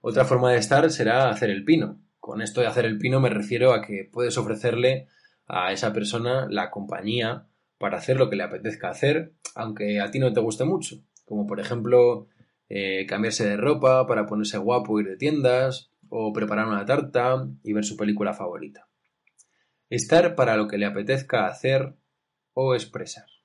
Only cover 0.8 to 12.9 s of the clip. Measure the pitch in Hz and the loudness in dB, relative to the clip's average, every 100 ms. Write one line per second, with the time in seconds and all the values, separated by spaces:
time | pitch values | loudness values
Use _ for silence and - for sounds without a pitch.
0.8 | 160 160 110 123 131 107 113 98 151 160 | 4 2 2 4 2 2 -2 -2 2 2
1.8 | 101 - _ _ - 107 110 127 117 120 | 2 -8 _ _ -10 -8 -6 -2 0 0
2.8 | 117 107 127 131 131 104 104 120 127 113 | 0 0 0 2 2 0 -2 4 4 4
3.8 | - 98 95 120 120 120 107 107 123 117 | 0 -10 -8 -4 -2 -2 -4 -2 0 2
4.8 | 127 135 - _ _ _ - 90 90 98 | 2 0 -6 _ _ _ -8 -4 -2 -2
5.8 | 110 107 104 117 120 131 113 98 90 101 | -2 -2 -4 -4 -2 -2 -2 -4 -4 -8
6.8 | 101 90 101 120 113 131 _ _ _ _ | -10 -6 -4 -2 -4 -6 _ _ _ _
7.8 | 101 87 - 131 117 101 90 92 107 - | -6 -4 -2 2 2 2 -6 -6 -8 -6
8.8 | 92 - 135 160 - _ - - 113 104 | -8 0 2 2 -4 _ -16 -10 -8 -4
9.8 | 104 104 101 131 127 110 113 107 135 190 | -2 -2 -2 0 2 2 0 -2 -2 -2
10.8 | - - _ _ _ 107 104 104 - 120 | -4 -14 _ _ _ -6 -4 -6 -4 -4
11.8 | 110 123 120 110 - _ _ _ _ 101 | 4 6 6 4 -8 _ _ _ _ -6
12.8 | 98 | -4